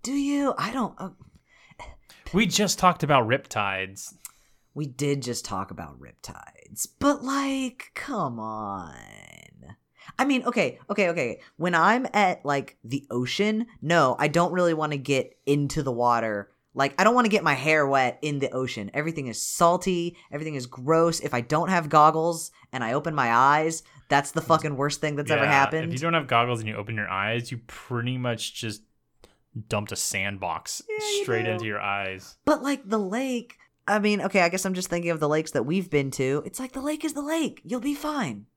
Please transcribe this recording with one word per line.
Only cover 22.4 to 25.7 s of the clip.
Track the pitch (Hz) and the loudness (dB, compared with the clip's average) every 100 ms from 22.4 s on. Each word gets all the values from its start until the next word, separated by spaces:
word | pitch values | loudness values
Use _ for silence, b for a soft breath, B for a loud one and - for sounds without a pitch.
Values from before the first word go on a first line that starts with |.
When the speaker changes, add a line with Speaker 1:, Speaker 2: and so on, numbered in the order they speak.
| - b b | -8 b b
Speaker 1:
and | 131 | -6
I | 113 | -2
open | 135 151 | -2 -2
my | 151 120 | 0 2
eyes, | 117 135 147 160 160 b b b | 6 6 6 2 -4 b b b
that's | 139 - | 2 2
the | 160 | -4
fucking | - 156 156 135 | 2 2 2 -2
worst | 143 143 | -2 -2
thing | 156 143 | -4 -4
that's | 127 | 0
ever | 143 | 2
Speaker 2:
Yeah, | 110 | 4
Speaker 1:
happened. | 139 139 | 4 4